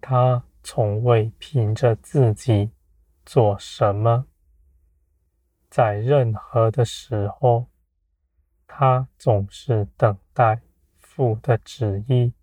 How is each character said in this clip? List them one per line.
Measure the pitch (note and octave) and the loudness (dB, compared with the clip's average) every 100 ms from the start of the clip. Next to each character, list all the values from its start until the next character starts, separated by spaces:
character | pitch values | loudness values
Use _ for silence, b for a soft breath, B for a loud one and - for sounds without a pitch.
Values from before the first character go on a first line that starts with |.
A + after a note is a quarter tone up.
他 | - C3 B2+ B2 - _ | -2 0 2 0 -4 _
从 | - - G#2+ G#2 | -12 -4 -2 -2
未 | A#2+ A#2 A2 - | 2 2 0 -8
凭 | - C3 G#2+ | -6 -2 -2
着 | G#2+ B2 A2 | 0 0 -2
自 | - D3 A#2+ | -4 0 0
己 | G#2+ - G#2+ G#2+ _ _ _ _ _ | 0 0 0 0 _ _ _ _ _
做 | _ - G#2+ G2 | _ 0 2 0
什 | - - A2 G2+ | -10 -2 -2 0
么， | A2+ A#2 C3+ _ _ _ _ _ _ _ _ _ _ _ _ _ _ | 0 0 -4 _ _ _ _ _ _ _ _ _ _ _ _ _ _
在 | - A2+ | 0 0
任 | G#2 A#2 D3 A#2+ | 0 2 2 2
何 | G#2 - A#2 A2+ | -4 -4 0 2
的 | A2 | 2
时 | A#2 - - G#2+ G2+ | -2 -4 -8 -4 -4
候， | - B2 A#2 A#2+ _ _ _ _ _ _ _ _ _ _ | 0 0 2 -2 _ _ _ _ _ _ _ _ _ _
他 | - C3+ B2+ C3 _ | -2 0 0 -4 _
总 | - G#2+ G2 | -2 0 -2
是 | - - A2+ G2 _ | -12 -4 -2 -4 _
等 | A#2 G2 _ | -2 -2 _
待 | - A#2+ A2 _ _ _ _ | 0 0 0 _ _ _ _
父 | _ - B2+ A2 | _ -4 -2 -2
的 | - A2+ | -2 -4
旨 | - - A2 G2 A2+ | -4 -6 -4 -4 0
意。 | B2+ A#2+ - | 0 0 -4